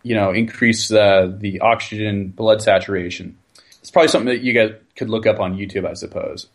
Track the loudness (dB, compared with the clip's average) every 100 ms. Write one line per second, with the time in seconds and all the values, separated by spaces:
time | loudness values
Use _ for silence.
0 | -4 0 2 0 -2 0 0 2 2 4
1 | 6 4 2 -2 -8 -2 0 0 -4 -6
2 | -4 -4 -6 -2 2 2 4 2 2 -4
3 | -6 -10 -14 -18 _ -20 _ _ -2 2
4 | 4 2 0 -2 0 2 2 -2 _ -10
5 | -6 0 0 0 -2 -4 -6 -6 -6 -8
6 | -12 -10 -10 -10 -16